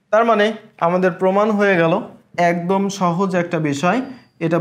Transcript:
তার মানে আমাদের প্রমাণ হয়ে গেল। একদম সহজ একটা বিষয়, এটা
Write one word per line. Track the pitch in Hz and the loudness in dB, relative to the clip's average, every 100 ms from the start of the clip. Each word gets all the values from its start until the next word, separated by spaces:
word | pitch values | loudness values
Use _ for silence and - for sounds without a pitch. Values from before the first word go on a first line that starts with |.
| _ | _
তার | 214 233 | 2 2
মানে | 208 208 214 - - 170 | 2 0 -2 -14 -4 -2
আমাদের | 180 185 170 | 2 0 0
প্রমাণ | 185 196 220 208 | 0 2 2 2
হয়ে | 202 180 | 2 2
গেল। | 165 196 - - _ - 175 | 2 0 -4 -16 _ -2 0
একদম | 175 175 196 196 190 | 0 -2 -2 -2 -2
সহজ | 180 170 196 180 | -2 -2 -2 -2
একটা | 175 165 151 | -2 -4 -2
বিষয়, | 139 180 240 262 - _ - | -2 -2 -2 -6 -12 _ -8
এটা | 165 165 | -2 -2